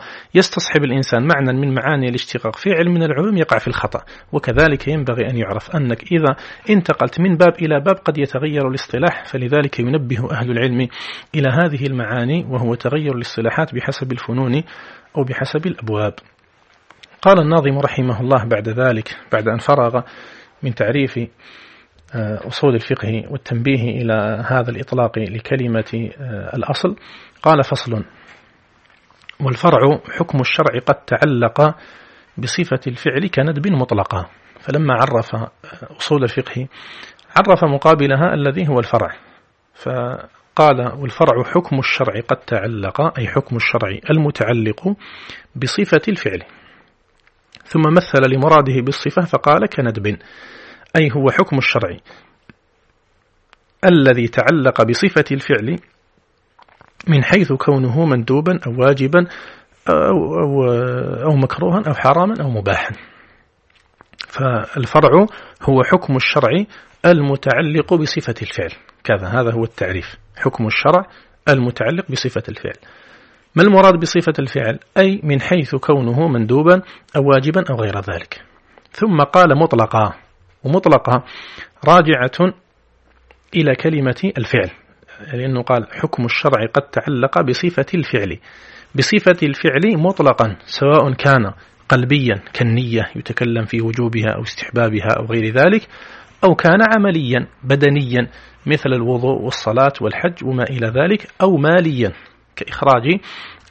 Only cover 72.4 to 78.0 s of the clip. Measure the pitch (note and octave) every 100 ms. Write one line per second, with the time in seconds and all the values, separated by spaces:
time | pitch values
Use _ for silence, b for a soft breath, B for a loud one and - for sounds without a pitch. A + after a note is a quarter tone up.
72.4 | F#2+ - - - b b b b b b
73.4 | b D#3+ G3 F#3+ F#3+ F3 E3 F3 E3 D3
74.4 | C3+ C#3+ A#2 B2 _ - F#3+ G3 D#3 C#3
75.4 | - F3+ C3+ C3+ - D3 A#2+ B2 D#3+ B2
76.4 | A2 C3 D#3+ F#3 B B B D3+ C#3 C3+
77.4 | C#3 F3 F3 A#2+ G#2+ G2